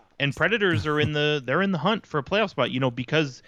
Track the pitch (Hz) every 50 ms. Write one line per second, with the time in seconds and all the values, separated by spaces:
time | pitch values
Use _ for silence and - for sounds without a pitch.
0 | - _ _ - 139 143 139 - 156 180 220 220 208 185 165 110 95 156 147 151
1 | 147 147 151 147 147 151 151 147 127 120 135 170 196 196 190 151 135 196 226 196
2 | - - - 147 127 - 190 208 220 185 - - 123 113 - 127 135 131 120 127
3 | 123 - 147 160 156 139 127 - -